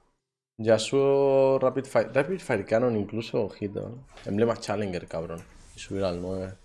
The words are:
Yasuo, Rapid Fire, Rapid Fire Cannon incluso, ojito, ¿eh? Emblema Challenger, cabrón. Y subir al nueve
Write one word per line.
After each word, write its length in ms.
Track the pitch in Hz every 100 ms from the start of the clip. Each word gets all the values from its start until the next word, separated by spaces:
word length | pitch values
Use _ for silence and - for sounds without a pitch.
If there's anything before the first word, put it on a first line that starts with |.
| _ _ _ _ _ -
Yasuo, 1000 | 110 110 - 139 139 139 139 135 135 135
Rapid 260 | 131 135 -
Fire, 260 | 120 107
Rapid 260 | 135 139 190
Fire 260 | - 113 95
Cannon 300 | 110 123 110
incluso, 480 | 101 110 113 127
ojito, 460 | 101 - 104 98 98
¿eh? 400 | 127 131 - -
Emblema 280 | 101 117 110
Challenger, 500 | - 104 104 87 87
cabrón. 340 | 85 82 85 - - - -
Y 40 |
subir 240 | - 98
al 180 | 95 87
nueve 320 | 92 95 95 101